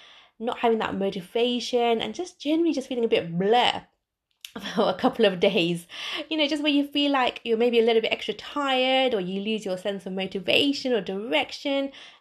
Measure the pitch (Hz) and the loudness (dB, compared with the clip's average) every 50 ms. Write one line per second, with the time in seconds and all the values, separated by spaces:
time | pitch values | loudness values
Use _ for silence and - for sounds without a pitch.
0 | - - - - - _ _ - 226 240 - - - 233 226 220 208 - - 190 | -20 -20 -20 -20 -20 _ _ -8 -6 -6 -2 2 2 4 4 4 2 -2 -2 -2
1 | 196 196 190 196 175 - - 233 233 247 247 247 233 - - 240 233 233 233 220 | -2 -2 -2 -4 -6 -4 0 0 2 2 0 -2 -2 0 0 2 4 4 2 2
2 | - 214 214 - 359 359 - - - 285 311 320 339 330 285 269 247 - 262 240 | 0 -2 -6 -6 -8 -10 -12 -6 -2 0 2 2 2 2 2 0 -2 -4 -2 0
3 | 233 226 226 196 - 170 165 170 190 202 226 247 226 - - - - _ _ _ | 2 2 2 2 0 0 -2 0 2 4 4 4 4 2 0 -2 -6 _ _ _
4 | _ _ _ _ _ _ _ _ - - - 214 - - - 202 208 180 185 - | _ _ _ _ _ _ _ _ -18 -16 -14 -12 -12 -4 -2 0 2 2 2 2
5 | - 254 - - 226 196 185 175 196 196 185 202 165 170 175 170 - - - - | 0 0 2 2 2 2 4 2 2 2 2 2 2 0 0 -2 -6 -10 -16 -14
6 | - - - 339 302 - 320 311 302 277 311 294 294 302 277 285 285 285 - 294 | -12 -10 -10 -10 -8 -4 -2 0 0 0 0 0 0 2 2 2 2 0 0 0
7 | 285 285 285 262 247 240 - - - 233 226 220 233 240 240 233 226 233 226 226 | 0 2 2 2 2 0 -2 -4 -2 -2 0 2 2 4 4 4 4 4 4 2
8 | 220 - - - - - 208 - - - - 294 285 269 262 254 254 254 262 262 | 2 0 -2 -4 -4 -6 -8 -8 -10 -10 -6 -4 -2 0 0 0 2 2 2 2
9 | 262 254 240 202 185 180 190 196 202 220 220 214 214 202 185 185 - 214 202 196 | 2 2 0 -2 -2 -2 -4 -4 -4 -4 -4 -4 -4 -4 -6 -4 -4 -6 -6 -6
10 | - 196 185 190 190 190 - 202 180 - - 254 269 285 277 - - 262 247 214 | -8 -8 -6 -6 -4 -4 -6 -4 0 2 2 4 4 2 0 -2 -2 0 0 0
11 | 180 - 190 196 208 247 302 302 - - - - - 294 277 277 277 277 - - | 0 -2 -6 -6 -4 -2 0 0 0 -2 -6 -8 -4 -2 -2 -2 -2 -4 -8 -12
12 | - - - _ | -20 -20 -20 _